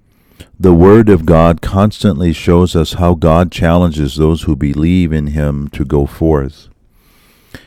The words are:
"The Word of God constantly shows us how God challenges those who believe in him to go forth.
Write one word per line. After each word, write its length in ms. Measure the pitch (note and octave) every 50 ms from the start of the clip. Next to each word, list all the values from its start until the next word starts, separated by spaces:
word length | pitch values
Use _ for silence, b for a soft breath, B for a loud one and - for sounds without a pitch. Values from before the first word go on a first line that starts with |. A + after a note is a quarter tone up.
| _ b b b b b b b b b b -
"The 140 | F2+ F#2 F2
Word 340 | E2 F2 G2 G#2 A#2 A2+ G#2
of 160 | G2 E2+ D#2+
God 380 | E2+ E2+ D#2+ E2 E2+ E2 D#2 -
constantly 720 | - - F#2+ G2+ G#2+ G#2 - - G#2+ D#2+ C#2 F2+ E2+ D#2+
shows 420 | - - - F2 F2 F2+ E2+ -
us 180 | E2+ D#2 - -
how 200 | - F2 F2 F2+
God 360 | D#2+ D#2 E2 D#2+ E2+ F2+ E2
challenges 640 | - - F2 D#2+ E2+ F2 F2+ E2+ D2+ D2+ D2 C2+ C#2
those 260 | D#2 D#2 D#2 E2 D#2 -
who 140 | - D2+
believe 540 | C2+ D2 C#2+ C#2 C#2+ D#2 E2+ F2+ F#2 F2 D#2
in 180 | D#2 D#2 D2 D2
him 400 | D2 D2+ D2 D2 C#2+ C#2+ C#2+ C#2+
to 180 | - - D2+
go 180 | C2+ D#2+ D2 C#2+
forth. 640 | C#2 - - E2 D#2+ D#2 C#2+ C2+ C2+ - - - - _ _ _ _ B B B B B B B B B B B B B B B